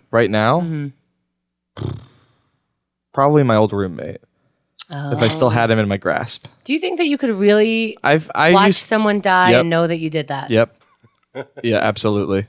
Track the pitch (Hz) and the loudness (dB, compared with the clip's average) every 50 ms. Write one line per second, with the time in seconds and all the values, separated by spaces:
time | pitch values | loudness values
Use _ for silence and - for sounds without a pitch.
0 | _ _ - 117 120 95 107 107 107 117 139 170 175 165 160 151 143 139 135 _ | _ _ 2 2 2 2 2 2 2 2 2 0 -2 -4 -6 -6 -8 -10 -12 _
1 | _ _ _ _ _ _ _ _ _ _ _ _ _ _ _ - - - - - | _ _ _ _ _ _ _ _ _ _ _ _ _ _ _ -12 -10 -10 -10 -12
2 | - - _ _ _ _ _ _ _ _ _ _ _ _ _ _ _ _ _ _ | -16 -20 _ _ _ _ _ _ _ _ _ _ _ _ _ _ _ _ _ _
3 | _ _ - - 139 143 151 151 139 123 110 107 110 101 104 101 98 92 82 58 | _ _ -2 0 2 4 4 4 4 4 4 2 2 2 0 -2 -4 -6 -6 -10
4 | 65 - - - _ _ _ _ _ _ _ _ _ _ _ - - - 160 139 | -12 -12 -14 -16 _ _ _ _ _ _ _ _ _ _ _ -18 -16 -14 -12 -12
5 | 147 139 139 - 117 113 156 160 135 123 110 120 117 113 113 110 107 101 98 95 | -8 -6 -4 0 0 0 0 2 0 2 2 2 2 2 2 0 0 0 -2 -4
6 | - 90 - - - - - - - - _ _ _ - 277 320 330 359 370 330 | -2 -2 -2 -2 -4 -6 -8 -10 -12 -16 _ _ _ -6 -6 -4 -4 -4 -4 -2
7 | 349 294 285 - - 240 220 190 202 202 208 214 214 226 226 226 226 220 220 - | -2 -2 -2 -2 -2 -4 -2 0 2 2 4 4 2 2 0 -2 -4 -4 -6 -4
8 | - 135 147 160 160 - - - 147 165 180 196 202 208 185 - - - 220 220 | 0 0 0 0 0 -4 -2 0 2 4 6 6 4 4 2 0 0 -2 -2 0
9 | 220 208 202 208 190 202 185 185 180 180 - 220 180 170 165 165 170 165 170 165 | 0 0 0 0 0 2 2 4 4 4 4 2 2 2 0 0 0 0 -2 -4
10 | 160 160 151 160 147 - 143 139 135 - 117 110 117 - _ _ _ _ _ _ | -6 -6 -6 -6 -6 -6 -8 -8 -6 -2 0 2 0 0 _ _ _ _ _ _
11 | _ _ _ _ _ _ - 131 131 - _ 143 120 117 113 - - 110 101 - | _ _ _ _ _ _ -14 -14 -14 -14 _ -8 -4 -2 0 0 0 0 -2 -2
12 | - 110 104 101 98 - 98 98 - | -2 -2 -2 -2 -2 -2 -2 -4 -4